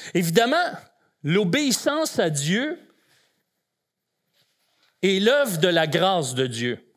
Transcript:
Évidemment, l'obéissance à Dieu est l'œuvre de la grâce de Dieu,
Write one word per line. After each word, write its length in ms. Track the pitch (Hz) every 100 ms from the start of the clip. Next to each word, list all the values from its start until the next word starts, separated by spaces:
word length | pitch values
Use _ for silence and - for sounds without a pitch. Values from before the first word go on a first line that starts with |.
| -
Évidemment, 440 | 175 170 165 233 320 349 - - _ _ _
l'obéissance 960 | 147 185 196 269 285 - 302 302 311 240
à 100 | 175
Dieu 500 | 147 143 208 302 349 - _ _ _ _ _ _ _ _ _ _ _ _ _ _ _ _ _ _ _ _ _
est 220 | 190 190
l'œuvre 340 | 214 285 269 165
de 120 | 180
la 180 | 165 160
grâce 480 | 160 185 185 131 127
de 100 | 131
Dieu, 400 | 117 120 113 _